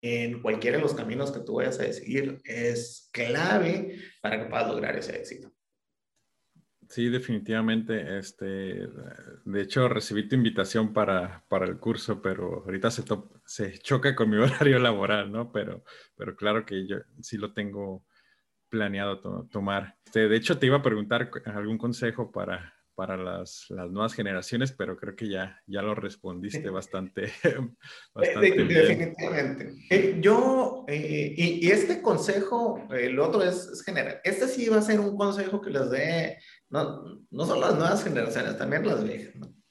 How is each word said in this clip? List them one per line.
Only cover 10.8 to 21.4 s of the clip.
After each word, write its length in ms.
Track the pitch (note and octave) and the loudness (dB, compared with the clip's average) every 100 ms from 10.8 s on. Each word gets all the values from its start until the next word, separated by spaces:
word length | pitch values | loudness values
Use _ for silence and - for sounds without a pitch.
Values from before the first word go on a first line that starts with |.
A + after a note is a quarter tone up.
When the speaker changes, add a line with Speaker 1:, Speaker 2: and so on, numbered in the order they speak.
| A2 | 2
Speaker 2:
para, 520 | G#2+ G2+ F#2+ F2+ F2+ _ | 2 2 2 0 -8 _
para 160 | G2 | 0
el 140 | F#2 F2+ | 0 -2
curso, 420 | - A2+ - G2+ | -2 -2 -2 -2
pero 440 | F#2+ F#2+ F2+ F2 | -2 -2 -4 -6
ahorita 260 | F#2 F#2+ A2+ | -6 -2 0
se 120 | A2+ | -2
to-, 260 | - G#2 - - _ | -4 -4 -6 -20 _
se 320 | - G2+ - | -8 -8 -8
choca 360 | - C3+ C#3 | 0 2 2
con 140 | C3 A2 | 2 2
mi 80 | G#2+ | 6
<laughs> 20 | |
horario 400 | B2+ C3+ D3 B2+ | 4 6 6 6
laboral, 540 | B2 G#2 G2 G#2 G2+ | 6 4 2 0 0
¿no? 200 | G#2+ A#2 | -4 -4
Pero, 320 | G#2+ F#2+ F#2+ - - - _ | -4 -4 -8 -14 -20 -20 _
pero 200 | G2+ - | -12 -4
claro 300 | G#2 G#2+ A2 | 0 0 0
que 200 | G2 F#2+ | -6 -4
yo 120 | G2 - C#3+ | -8 -8 -20
sí 180 | - A2 | -12 -8
lo 160 | G2+ | -8
tengo 500 | G#2 G2+ G2+ G2 F#2+ _ _ _ _ _ _ _ | -6 -8 -6 -10 -10 _ _ _ _ _ _ _
planeado 520 | A2+ G#2 G2 G2+ G2 | -4 -2 -2 -4 -4
to-, 280 | G2 F#2+ F#2 | -6 -10 -8
tomar. 460 | G#2 G2 G2 G2+ _ | -6 -2 -2 -4 _
Este, 240 | _ A2 A2 | _ 4 6
de 80 | A2 | 4
hecho, 220 | A2+ D#3+ | 4 2
te 80 | C3 | 4
iba 120 | C#3 | 4
a 40 | |
preguntar 480 | C3+ G#2+ G#2 A#2 A#2+ | 4 0 0 -2 -2
cu-, 100 | A#2+ | -8